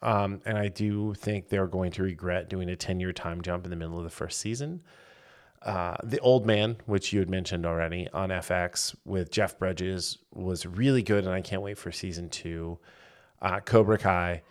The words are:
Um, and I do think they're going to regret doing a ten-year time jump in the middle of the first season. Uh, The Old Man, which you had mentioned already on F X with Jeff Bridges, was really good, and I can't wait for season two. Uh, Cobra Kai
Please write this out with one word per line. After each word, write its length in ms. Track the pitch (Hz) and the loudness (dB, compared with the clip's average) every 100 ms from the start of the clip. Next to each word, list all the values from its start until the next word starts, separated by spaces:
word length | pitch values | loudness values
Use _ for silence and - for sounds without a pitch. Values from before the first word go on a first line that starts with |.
Um, 380 | 117 104 98 98 110 | 2 2 2 -2 -2
and 120 | 107 | 0
I 120 | 101 | 0
do 440 | 92 107 104 107 101 | 0 0 0 -2 -4
think 340 | 107 104 - | -4 -4 0
they're 180 | 98 95 | 0 0
going 240 | 92 90 | 0 -2
to 120 | 92 | 0
regret 460 | 95 82 90 90 85 | -2 -2 -2 -2 -2
doing 200 | 92 90 | -4 -4
a 80 | 90 | -4
ten-year 340 | - 90 90 | -2 -2 -2
time 300 | - 85 85 | -4 -6 -6
jump 240 | 87 87 87 | -4 -4 -4
in 60 | |
the 40 | 85 | -6
middle 220 | 82 85 | -6 -6
of 80 | 82 | -8
the 40 | |
first 300 | - 85 - | -8 -6 -6
season. 440 | 107 120 147 175 - - - - - - _ _ | -4 -4 -6 -8 -14 -20 -20 -20 -20 -20 _ _
Uh, 340 | - 95 87 87 | -2 0 0 -2
The 180 | 117 139 | -4 4
Old 260 | 127 127 107 | 6 6 6
Man, 320 | 107 107 113 - | 4 4 -2 0
which 260 | 98 - | 0 2
you 80 | 104 | 0
had 100 | 90 | 2
mentioned 360 | 92 87 87 85 | 0 -2 -2 0
already 420 | 82 82 87 87 | 0 0 -2 -4
on 180 | 85 95 | -2 -2
F 200 | 90 - | -2 0
X 440 | 90 87 - - - | 0 0 -2 -4 -6
with 280 | - 95 85 | -4 -2 0
Jeff 280 | - 98 - | 0 0 0
Bridges, 580 | 92 87 92 92 82 - _ | -2 0 -2 -2 -4 -8 _
was 320 | - 92 87 87 | -6 -4 -4 -4
really 380 | 90 135 131 | 2 4 4
good, 220 | 101 101 92 | 4 2 2
and 80 | |
I 80 | 92 | -2
can't 200 | 92 98 | -2 -4
wait 160 | 101 101 | -6 -8
for 140 | 85 | -10
season 380 | - 95 82 85 | -8 -6 -6 -8
two. 500 | - 85 82 82 85 - - - - _ - | -8 -8 -6 -6 -8 -14 -20 -20 -20 _ -4
Uh, 180 | 95 95 | -2 -2
Cobra 380 | - 113 104 107 | 6 8 8 6
Kai 460 | 95 90 87 85 - | 4 4 2 -2 -8